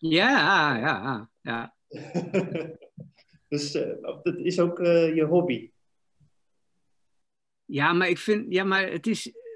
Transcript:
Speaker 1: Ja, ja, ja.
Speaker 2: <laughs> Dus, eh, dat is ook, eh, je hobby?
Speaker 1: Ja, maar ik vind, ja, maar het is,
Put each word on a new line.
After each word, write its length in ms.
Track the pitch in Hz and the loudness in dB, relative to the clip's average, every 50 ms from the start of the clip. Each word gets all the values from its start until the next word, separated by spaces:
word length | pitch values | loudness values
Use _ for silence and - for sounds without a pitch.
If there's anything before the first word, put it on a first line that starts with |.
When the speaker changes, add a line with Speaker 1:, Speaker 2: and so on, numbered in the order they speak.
Speaker 1:
Ja, 800 | - 160 160 165 202 247 277 269 151 165 196 180 156 147 135 113 | -2 0 2 4 4 4 4 4 4 4 4 4 4 2 2 0
ja, 520 | 117 156 143 95 101 135 131 110 110 - _ _ | 0 0 -2 -2 -4 -4 -6 -6 -8 -12 _ _
ja. 320 | - 120 117 117 117 - - _ _ _ | -10 -8 -6 -6 -8 -10 -14 _ _ _
Speaker 2:
<laughs> 920 | 147 147 - - - 175 170 - - 190 170 - - 165 160 165 160 - - - _ - - - - _ _ _ _ _ _ _ | -16 -14 -14 -8 -6 -6 -4 -2 0 -2 0 0 -4 -6 -8 -8 -12 -16 -20 -20 _ -20 -20 -20 -20 _ _ _ _ _ _ _
Dus, 260 | 147 147 143 143 - | -6 -6 -4 -4 -4
eh, 180 | 151 - - - - - - 139 - - | -4 -4 -4 -6 -8 -8 -10 -10 -6 -4
dat 140 | 185 180 - | -4 -4 -2
is 220 | - 175 175 180 | -2 -2 2 2
ook, 200 | 175 170 170 - | 2 2 0 0
eh, 360 | 180 175 170 170 165 160 160 | 2 4 4 4 4 4 4
je 80 | 165 156 | 2 2
hobby? 480 | 151 165 175 175 175 170 - - - _ _ _ _ _ _ _ _ _ _ _ _ _ _ _ _ _ _ _ _ _ _ _ _ _ _ _ _ _ _ _ _ _ _ _ _ _ _ _ | 4 4 4 4 2 0 -4 -6 -10 _ _ _ _ _ _ _ _ _ _ _ _ _ _ _ _ _ _ _ _ _ _ _ _ _ _ _ _ _ _ _ _ _ _ _ _ _ _ _
Speaker 1:
Ja, 280 | - 143 139 143 160 170 | -8 -2 0 2 2 4
maar 160 | 175 185 175 | 4 4 2
ik 80 | 175 170 | 2 0
vind, 360 | - - 214 208 - - 175 | 0 0 0 0 0 0 0
ja, 100 | 185 196 | 0 2
maar 280 | 196 190 190 190 - | 2 2 0 0 -2
het 160 | - 170 - 233 | -4 -4 -2 -2
is, 240 | 220 - - - - 453 480 466 453 | -2 -2 -4 -8 -14 -16 -18 -18 -18